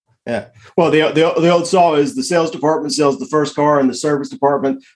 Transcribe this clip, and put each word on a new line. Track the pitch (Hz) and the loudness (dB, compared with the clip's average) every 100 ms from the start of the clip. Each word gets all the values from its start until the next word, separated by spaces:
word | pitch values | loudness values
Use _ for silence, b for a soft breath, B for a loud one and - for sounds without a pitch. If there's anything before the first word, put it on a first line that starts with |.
| _ _ - | _ _ -8
Yeah. | 113 - b b - | -8 -10 b b 0
Well, | 160 | 2
the, | 151 156 | 2 2
the, | 147 160 175 | 2 0 2
the | 165 | 2
old | 175 170 | 2 2
saw | 190 170 | 2 4
is | 151 139 127 | 4 0 -2
the | |
sales | 131 175 165 | -2 0 -2
department | - 147 160 151 | -2 -2 -2 -4
sells | 135 143 135 | 0 0 0
the | 131 | -2
first | 151 143 | -2 -2
car | - 147 147 | -2 2 2
and | 131 | 0
the | |
service | 120 151 147 135 | -2 -4 -4 -6
department | 131 139 139 135 135 b | -2 -2 0 -2 -6 b